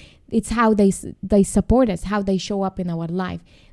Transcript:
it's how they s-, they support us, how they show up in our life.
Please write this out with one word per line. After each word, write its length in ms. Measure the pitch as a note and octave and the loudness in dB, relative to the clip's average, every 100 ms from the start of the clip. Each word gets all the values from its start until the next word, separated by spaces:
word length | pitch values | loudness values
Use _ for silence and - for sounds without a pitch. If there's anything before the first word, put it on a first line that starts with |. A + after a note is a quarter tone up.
| - _ - | -20 _ -4
it's 200 | A3+ - | -4 -2
how 240 | A3 A3 | 0 2
they 140 | G#3 G3 | 4 2
s-, 180 | F#3 - - | 0 -8 -10
they 200 | F#3+ G#3 | 2 2
support 460 | F#3+ G#3 - A#3 A#3+ | 4 2 2 2 2
us, 160 | E3+ | 0
how 180 | F#3+ G#3 | -4 -4
they 140 | G3 F#3+ | -2 -2
show 260 | - G3+ | -2 -4
up 160 | F#3+ F#3+ | -4 -4
in 120 | F3 | -6
our 160 | E3 E3 | -4 -4
life. 340 | F3+ F3+ F3 - _ _ | -6 -6 -8 -14 _ _